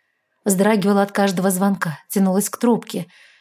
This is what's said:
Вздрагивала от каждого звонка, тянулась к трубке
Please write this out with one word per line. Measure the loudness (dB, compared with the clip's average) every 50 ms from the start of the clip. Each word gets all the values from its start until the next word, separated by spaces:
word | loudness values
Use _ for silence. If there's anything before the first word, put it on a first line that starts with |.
| _ _ _ _ _ _ _ _ -2
Вздрагивала | 0 2 2 2 2 2 2 2 2 2 2
от | 0 0
каждого | 0 0 0 0 0 0 -2 -2
звонка, | 0 0 0 0 0 -2 -4 -6 -8 -10 -10 -4
тянулась | 0 0 2 2 2 0 -2 -4
к | -4 -2
трубке | 0 0 0 0 -2 -6 -10 -10 -10 -12 _ -20 -20 -20 _ _